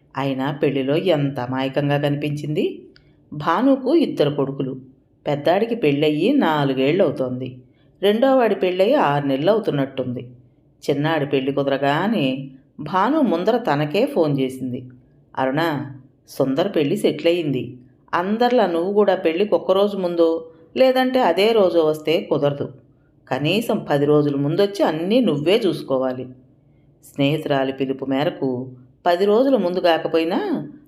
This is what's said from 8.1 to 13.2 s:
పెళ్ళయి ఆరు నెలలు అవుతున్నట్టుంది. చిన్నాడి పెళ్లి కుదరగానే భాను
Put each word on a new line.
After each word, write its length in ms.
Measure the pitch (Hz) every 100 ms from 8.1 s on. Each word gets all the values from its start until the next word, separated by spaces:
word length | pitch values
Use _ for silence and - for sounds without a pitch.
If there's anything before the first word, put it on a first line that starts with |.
| 220 269 262 226 196
పెళ్ళయి 400 | 180 185 202 285
ఆరు 320 | 156 143 139
నెలలు 240 | 135 165
అవుతున్నట్టుంది. 800 | 220 202 147 135 - 123 123 - - - _ _ _ -
చిన్నాడి 360 | 139 156 160 143
పెళ్లి 260 | 135 131
కుదరగానే 1000 | 143 139 131 139 151 202 208 135 135 147 - _ -
భాను 420 | 151 185 220 311